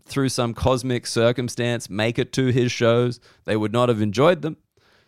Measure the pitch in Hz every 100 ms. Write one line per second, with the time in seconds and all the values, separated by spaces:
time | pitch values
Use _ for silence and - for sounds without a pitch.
0 | - - 135 - 117 104 127 127 131 120
1 | - 117 113 120 123 - 120 120 - 95
2 | 113 120 123 - 127 123 123 - 117 117
3 | 123 117 _ _ - 107 107 117 123 110
4 | 107 101 156 175 147 151 _ _ _ _